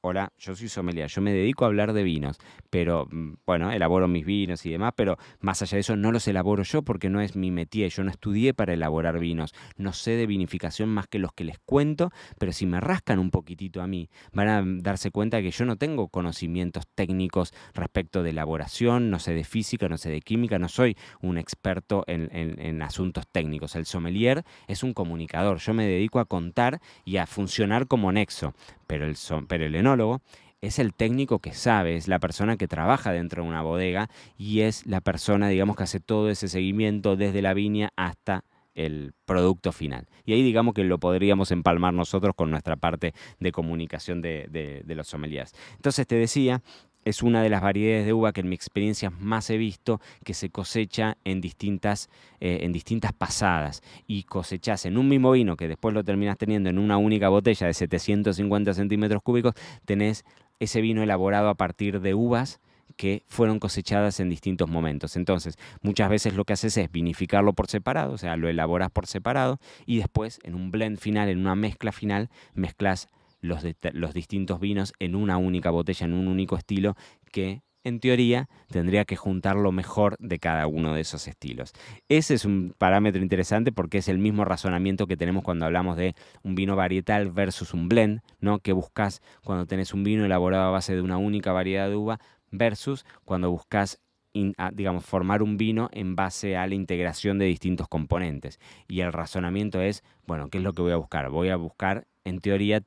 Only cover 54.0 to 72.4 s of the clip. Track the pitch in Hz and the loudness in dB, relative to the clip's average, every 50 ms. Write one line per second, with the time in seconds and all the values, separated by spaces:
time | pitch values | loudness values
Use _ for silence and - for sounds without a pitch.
54 | _ - 107 101 92 - - 95 85 - 95 90 - 120 107 90 - 92 95 117 | _ -6 -6 -6 -6 -4 -6 -6 -4 -4 -6 -4 -2 -2 -2 -2 -2 -2 0 2
55 | 131 135 139 135 127 127 131 131 120 98 85 73 87 80 80 - - 113 104 110 | 4 4 6 6 8 8 8 8 6 4 2 0 -2 -4 -4 -2 -2 0 0 0
56 | 98 95 98 98 101 101 98 - - 104 107 104 95 92 90 95 101 104 104 101 | 0 0 0 2 2 0 0 0 0 0 2 2 2 2 2 2 2 4 4 4
57 | 104 107 107 104 101 95 95 101 95 120 107 - 95 87 82 - 90 80 - 85 | 4 4 4 4 4 6 6 6 6 4 2 4 2 0 2 0 0 0 0 -2
58 | - - 104 101 104 107 95 87 101 101 101 101 104 101 95 90 101 101 104 104 | 0 2 2 2 2 2 0 0 0 2 2 2 2 2 2 0 0 0 2 2
59 | 107 104 104 101 - - 120 120 117 123 110 - - - - - _ - 101 101 | 2 2 0 0 0 2 0 4 2 2 0 0 -12 -20 -20 -20 _ -2 0 2
60 | 104 107 110 - - _ _ - _ _ _ _ 110 107 - 117 110 113 113 110 | 2 0 0 -4 -8 _ _ -20 _ _ _ _ -6 -2 0 2 2 2 2 2
61 | 110 107 101 90 92 98 101 104 107 104 101 - 98 85 87 - 104 101 95 98 | 2 2 2 2 2 2 2 4 4 2 2 2 0 -2 -2 -2 -4 -2 -2 0
62 | 92 98 95 107 117 120 120 117 131 135 - - _ _ _ _ _ _ - - | 0 0 2 2 2 2 2 0 0 -4 -8 -16 _ _ _ _ _ _ -12 -4
63 | - 98 98 - _ _ - - 117 110 110 107 - 98 - 104 92 - - 101 | -2 -2 -2 -2 _ _ 0 2 2 4 4 0 -2 -2 -4 -4 -2 0 2 2
64 | 104 104 95 - 95 90 85 80 - 98 92 85 92 80 82 82 82 80 73 71 | 2 2 0 0 -2 -2 -2 -2 -2 -4 0 0 0 0 0 -2 0 -2 -2 -4
65 | - 78 - 87 90 85 95 87 80 85 80 _ - - - - - 101 98 - | -6 -6 -4 -4 0 0 0 0 -2 -6 -10 _ -16 -20 -18 -4 -4 -2 2 2
66 | 107 95 104 104 - 113 95 98 98 - 104 - - 110 101 113 92 80 - 85 | 2 4 4 2 2 0 0 0 0 0 -2 0 0 0 0 0 -2 0 -2 -2
67 | 85 85 82 - 92 85 - 101 101 104 95 - 104 - - 104 - 123 131 160 | 0 0 0 -2 -2 2 4 6 6 4 4 2 -2 -2 -2 -4 -2 -2 -2 0
68 | 151 - - - - 85 82 82 82 85 82 82 80 80 85 90 92 90 _ - | -2 -2 -4 -6 -4 -4 -2 0 0 0 0 0 0 0 2 0 0 0 _ -4
69 | 90 - - 98 90 113 127 139 131 127 135 139 _ - - - - - 120 113 | -4 -4 -8 -6 -4 -2 0 2 0 0 0 -4 _ -18 -20 -20 -4 -2 0 0
70 | 98 87 _ - 107 113 - - - 85 85 90 92 92 87 110 110 107 107 95 | 0 0 _ -2 -2 -2 -10 -14 -12 -10 -8 -6 -6 -4 -2 -2 -2 -2 -4 -4
71 | - 107 104 104 104 101 92 90 95 95 92 98 107 107 104 - - 110 95 - | -2 0 0 2 2 2 2 2 2 2 2 2 0 -2 -2 -4 -6 -6 -6 -4
72 | - 104 101 101 110 120 _ - | -4 -2 -2 -2 -4 -6 _ -20